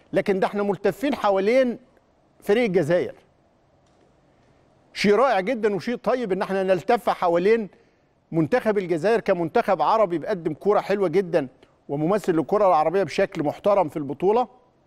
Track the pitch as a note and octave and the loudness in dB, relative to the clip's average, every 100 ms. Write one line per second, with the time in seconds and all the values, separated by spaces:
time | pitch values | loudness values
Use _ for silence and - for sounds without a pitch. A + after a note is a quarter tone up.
0 | _ G3 F#3+ F#3+ G3 G#3 G3+ F#3+ G#3 F3+ | _ -4 -2 -2 -2 -2 -4 -2 -2 -2
1 | C#4+ B3+ G#3+ G3 G3 B3+ B3+ G#3+ _ _ | -4 -2 0 0 2 2 2 -2 _ _
2 | _ _ _ _ - G#3 A#3+ F3+ D3 F3 | _ _ _ _ -2 0 2 2 2 0
3 | A#2+ - _ _ _ _ _ _ _ _ | -2 -8 _ _ _ _ _ _ _ _
4 | _ _ _ _ _ _ _ _ _ - | _ _ _ _ _ _ _ _ _ -4
5 | G3 G#3 C4+ G#3 F#3+ A3 G#3+ G3 F#3 A#3+ | 2 4 4 2 -2 -2 -2 -2 -4 -6
6 | - B3+ A#3 F#3+ F3+ F#3+ F#3+ F#3 - A#3 | -4 -4 -2 -4 -4 -4 0 -2 0 -2
7 | - F3+ F#3 E3+ F#3 A3+ G3+ - _ _ | 0 -2 0 2 2 2 0 -14 _ _
8 | _ _ _ D#3+ D#3 A#3+ A3+ G#3 F3+ E3+ | _ _ _ -2 0 0 0 -2 -2 -2
9 | F3 A3+ - F#3 E3+ A#3 A3 F#3 D3+ A3 | 0 0 0 -2 0 0 0 0 2 2
10 | G3+ E3+ C#3 G#3 E3 D3+ G3 G#3 - G3+ | 2 0 -4 -4 -4 -4 0 0 0 0
11 | F#3 D#3+ F3+ E3 C3 - _ _ _ C#3+ | 2 0 0 -2 -2 -10 _ _ _ -4
12 | D#3 G#3 F#3 D#3+ C#3 G3+ G3+ E3 D#3 F3+ | 0 0 0 0 0 2 4 4 2 0
13 | F3+ - G3 - D3 - G3 G3+ E3 E3 | -2 -2 -2 -2 -6 -2 0 2 0 -4
14 | C#3 C3+ F3+ A3+ B3+ _ _ _ | -10 -2 0 2 0 _ _ _